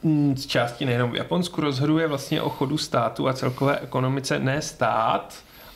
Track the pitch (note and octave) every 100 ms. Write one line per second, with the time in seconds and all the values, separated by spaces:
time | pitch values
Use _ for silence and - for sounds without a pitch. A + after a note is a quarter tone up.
0 | D#3+ D3+ C#3+ C3 - C3 A#2+ - C#3 A#2+
1 | A#2+ A#2 - E3+ F3 - D3+ C3 D3 D#3
2 | D#3+ C#3 - D#3 C#3+ - C3+ D3+ - C3
3 | A2+ - C#3 C3 B2+ B2+ C#3 C#3+ C3 C3+
4 | C3 C3+ C3+ C#3+ C3 C#3 D#3 - A#2 A2+
5 | A2+ E3+ - - - - -